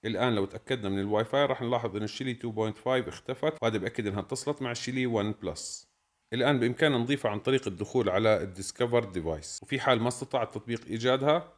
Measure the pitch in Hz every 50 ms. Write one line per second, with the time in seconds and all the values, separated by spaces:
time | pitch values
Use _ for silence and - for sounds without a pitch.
0 | - 110 107 92 120 127 113 101 98 98 - - - - 131 120 104 98 98 98
1 | 98 101 104 107 113 - - 139 143 135 131 - 120 117 123 113 113 110 90 104
2 | 107 104 - - 131 131 120 - - 117 110 110 110 110 101 - - 127 131 127
3 | 123 - - - - - 131 - - 160 156 - 120 113 110 104 92 120 - -
4 | 107 101 98 101 95 - 135 - - 147 147 - 135 120 120 - - - 131 131
5 | 127 123 117 107 101 107 104 - - 87 - - - - - - - _ _ _
6 | _ _ _ _ _ - 113 123 123 139 147 127 113 120 120 - 160 151 139 117
7 | 117 127 143 135 - 110 104 104 - 127 135 131 - 104 95 87 104 - - 127
8 | 110 98 90 101 110 110 107 90 85 92 90 95 92 - - - 123 120 120 120
9 | 117 98 92 92 78 82 80 76 - - - - - - 139 127 - 135 127 113
10 | 113 123 123 - 139 - - 127 110 - - 104 - 117 117 110 - - 104 113
11 | 117 127 131 131 139 147 156 170 170 - -